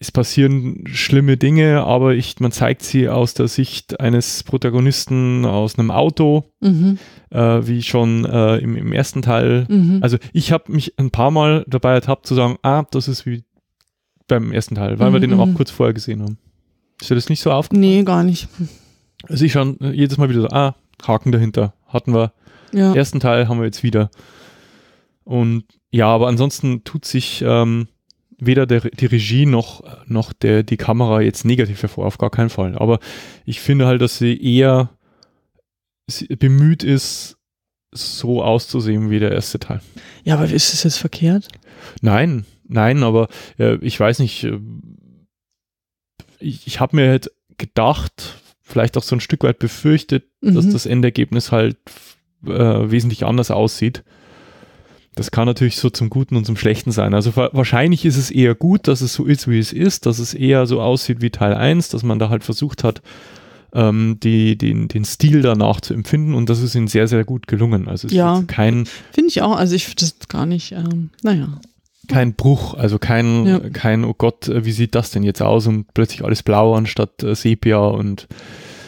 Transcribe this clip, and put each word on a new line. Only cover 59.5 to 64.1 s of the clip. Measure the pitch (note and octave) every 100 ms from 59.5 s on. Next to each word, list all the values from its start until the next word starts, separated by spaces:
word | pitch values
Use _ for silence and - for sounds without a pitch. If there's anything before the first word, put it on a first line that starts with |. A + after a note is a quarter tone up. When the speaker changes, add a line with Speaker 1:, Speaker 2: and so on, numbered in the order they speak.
| A#2
Speaker 1:
es | A2
ist, | - F#3 - -
dass | A#2
es | A#2
eher | - C3 C3+ B2
so | A#2+
aussieht | A2+ B2+ - A#2+
wie | A#2
Teil | - G#2
eins, | G#2 B2 E3+ E3
dass | C#3+
man | A#2 A2
da | A2
halt | A2+
versucht | - G#2+ D3 -
hat, | A#2 - - - - - - - _
ähm, | - A2 G#2+ A2+